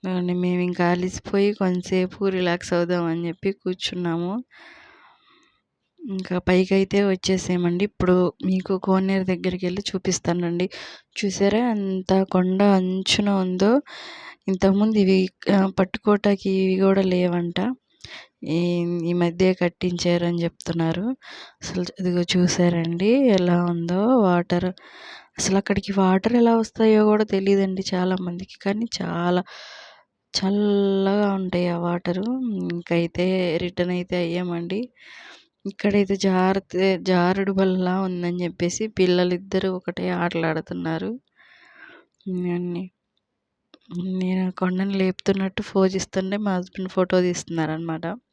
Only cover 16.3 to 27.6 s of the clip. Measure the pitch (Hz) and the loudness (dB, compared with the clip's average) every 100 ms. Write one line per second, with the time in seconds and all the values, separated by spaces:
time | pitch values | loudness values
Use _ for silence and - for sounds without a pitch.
16.3 | 196 196 190 190 185 196 196 190 180 180 | 0 0 0 2 4 4 4 2 2 2
17.3 | 175 170 170 202 254 _ _ - - - | 0 -2 -2 -4 -4 _ _ -20 -20 -20
18.3 | _ - 160 175 175 175 175 170 175 170 | _ -4 -2 0 0 -2 -2 -2 0 0
19.3 | 170 185 185 175 - 180 175 175 175 170 | 2 0 2 -2 -2 -4 -2 0 0 0
20.3 | 175 170 _ - 170 165 170 214 262 - | -2 -4 _ -8 -2 -2 -2 -4 -6 -12
21.3 | - - _ - 185 175 - 180 175 175 | -20 -20 _ -8 -6 -6 -4 -2 0 0
22.3 | 180 175 - 175 175 165 170 196 254 269 | 2 2 4 2 2 -2 0 2 4 4
23.3 | 190 175 175 175 175 170 180 214 262 196 | 4 4 2 2 -2 -2 0 2 4 4
24.3 | 175 175 175 185 185 - - - - - | 4 2 0 -2 -6 -18 -20 -20 -20 -20
25.3 | - - 190 - 196 196 196 190 190 247 | -6 0 0 2 -2 0 2 4 4 2
26.3 | 240 233 226 226 - 220 214 214 214 214 | 4 4 4 0 2 4 6 6 4 2
27.3 | 190 196 196 | 0 2 2